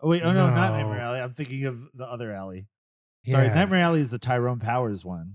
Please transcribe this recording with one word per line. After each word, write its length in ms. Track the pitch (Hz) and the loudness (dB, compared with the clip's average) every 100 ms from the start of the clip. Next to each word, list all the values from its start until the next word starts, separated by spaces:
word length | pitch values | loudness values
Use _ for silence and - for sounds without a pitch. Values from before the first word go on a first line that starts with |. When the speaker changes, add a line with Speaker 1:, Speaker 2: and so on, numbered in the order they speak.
Speaker 1:
Oh, 80 | 156 | 2
wait. 140 | 170 | 2
Oh, 100 | 165 | 4
no, 160 | 180 135 | 4 6
not 200 | 123 113 | 4 2
Speaker 2:
No. 60 | 110 | 0
Speaker 1:
Nightmare 220 | 107 120 | -2 -4
Alley. 180 | 120 127 | -4 -6
I'm 120 | 127 | -6
thinking 320 | 127 143 135 | -8 -8 -4
of 240 | 135 120 135 | -6 -6 -14
the 120 | 123 123 | -14 -12
other 260 | 120 117 | -10 -8
alley. 360 | 98 95 92 101 _ _ _ _ _ - | -8 -10 -12 -16 _ _ _ _ _ 0
Sorry, 200 | 131 131 | 4 4
Speaker 2:
Yeah. 80 | |
Speaker 1:
Nightmare 260 | 156 196 185 | 4 2 4
Alley 200 | 170 165 | 4 2
is 120 | 135 | 0
the 60 | 117 | -4
Tyrone 400 | 127 123 123 123 | -2 0 0 -2
Powers 440 | 107 123 117 98 | -2 0 0 -4
one. 300 | 90 87 85 | -8 -10 -10